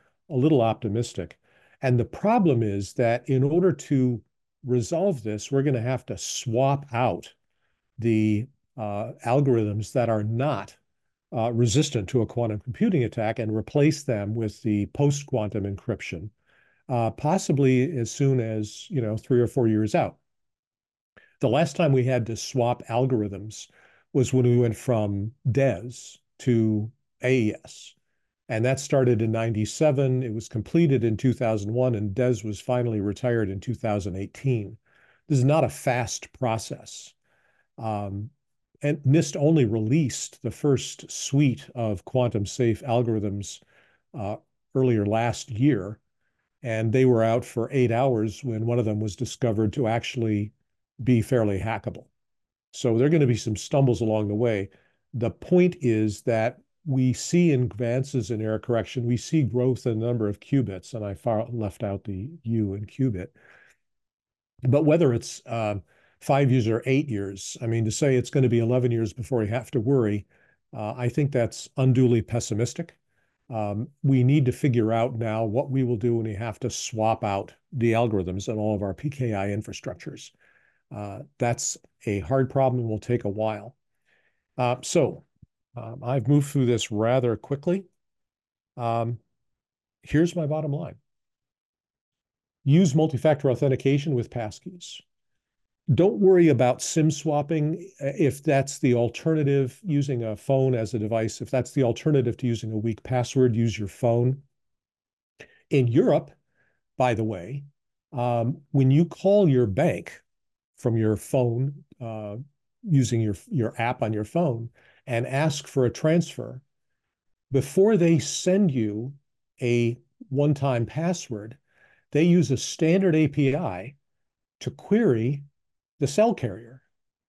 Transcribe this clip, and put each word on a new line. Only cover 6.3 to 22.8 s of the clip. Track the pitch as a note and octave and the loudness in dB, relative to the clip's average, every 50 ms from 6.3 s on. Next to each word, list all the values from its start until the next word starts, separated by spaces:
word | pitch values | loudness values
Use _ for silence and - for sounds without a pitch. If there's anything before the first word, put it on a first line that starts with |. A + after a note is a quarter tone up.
| - - - A#2 A2 A#2+ C3+ C3+ C#3 C#3 C#3+ - | -10 -8 -6 -2 0 2 2 2 0 -2 -4 -6
out | A#2+ A#2 B2+ A2+ F2 - - - - _ _ _ _ _ _ _ _ _ _ _ _ - | -2 0 0 0 0 -4 -8 -14 -20 _ _ _ _ _ _ _ _ _ _ _ _ -4
the, | A2 A#2 A2 A2 G#2+ G#2+ G#2 G#2 B2 - _ _ _ _ _ | 0 2 2 2 2 2 0 -2 -4 -8 _ _ _ _ _
uh, | B2 A2 G#2 G2+ G2+ A2+ A#2+ B2 - - | -10 -10 -8 -6 -8 -8 -10 -12 -8 -2
algorithms | A#2 B2 D3 C#3+ C3+ B2 A#2 G#2+ G#2 G2+ G#2+ G#2 - | 0 2 2 4 4 2 2 2 0 -2 -4 -6 -4
that | - C3 A#2 A2+ | -2 -2 0 0
are | A2+ G#2+ G#2 | 0 -2 -2
not, | A2 A2+ A#2 C3+ D3+ B2+ G2 G#2+ - - _ _ _ _ _ _ _ _ _ _ _ - | -2 -2 -2 -2 -2 -2 -4 -6 -10 -16 _ _ _ _ _ _ _ _ _ _ _ -4
uh, | A#2+ A2+ A#2+ | -2 -2 0
resistant | A#2 A#2 B2 A2+ G2 C#3+ D#3 - - A#2 G2 - | 2 2 2 4 4 2 0 2 -2 -4 -4 0
to | - B2 | 0 0
a | A2+ | 0
quantum | - - A#2+ A#2+ A2 G#2+ G#2 | 0 -2 -4 -4 -2 -4 -6
computing | - B2+ G#2+ - G#3+ A#3 F#3 C#3+ A#2 | -8 -10 -4 0 0 2 2 2 0
attack | G#2+ - A#2+ G#2+ A2 A2+ | 0 -2 -2 -2 -2 -2
and | - A2+ G#2+ G#2+ | -2 -4 -2 -2
replace | A2 G2+ - - D3 C#3+ D3+ D3+ C#3+ | -4 -4 -2 2 4 4 4 2 0
them | - - A#2 G#2 G2+ G#2 A2 | -2 -4 -4 -2 -2 -4 -4
with | A2+ A2+ G#2 - - - | -4 -4 -4 -6 -4 -2
the | A2 G#2 G#2 G2+ | 0 0 0 0
post-quantum | G2+ - - C#3+ C#3+ C#3+ C#3+ - - C3 A2+ G#2+ G2+ - G#2+ G2 | -2 -2 0 0 0 0 -2 -4 -4 -4 -4 -2 -4 -4 -4 -4
encryption, | G2+ G2 F#2 - - G2+ - - - F#2+ E2 G2+ G#2 - _ _ _ _ _ _ _ _ _ _ - | -6 -6 -8 -6 -8 -8 -6 -8 -10 -12 -10 -12 -14 -16 _ _ _ _ _ _ _ _ _ _ -4
uh, | B2+ A#2+ A#2 A2+ | -2 0 0 -2
possibly | - - - D3+ F3+ F#3+ - - D#3 C3+ C#3 C3 C3 B2 B2+ E3 E3+ | -4 -2 -2 0 0 0 0 0 0 2 4 4 4 4 2 0 -2
as | B2 A2+ - | -4 -6 -6
soon | - - C#3+ C3+ C3+ B2 | -2 0 0 2 2 2
as, | A2+ A2+ A2 G#2+ G#2+ G#2+ - - - - | 0 -2 -4 -4 -6 -8 -10 -16 -14 -6
you | G3 C3+ | -4 -4
know, | A2+ G#2+ A2 | -2 -2 -4
three | A2 - - C3 A#2+ | -6 -2 0 2 2
or | A#2+ | 2
four | A2+ - C#3 A#2+ | 2 2 2 2
years | A2 G#2+ G#2 A2 A2 - | 4 4 2 2 2 0
out. | F3 A#2+ F2 - _ _ _ _ _ _ _ _ _ _ _ _ _ _ _ _ _ _ _ _ - _ _ _ _ | 0 0 -2 -4 _ _ _ _ _ _ _ _ _ _ _ _ _ _ _ _ _ _ _ _ -20 _ _ _ _
The | - A#2 | 0 0
last | A#2 D3 E3+ C3+ - | 2 2 0 0 0
time | - C#3 C3+ | 0 2 2
we | C3+ C3 A#2+ | 4 2 2
had | C3 C3 B2 A2+ | 2 0 0 -2
to | A#2 A2+ | -4 -6
swap | - - - - B2+ A#2 A#2+ B2 - | -8 -10 -6 -2 0 0 0 -2 -4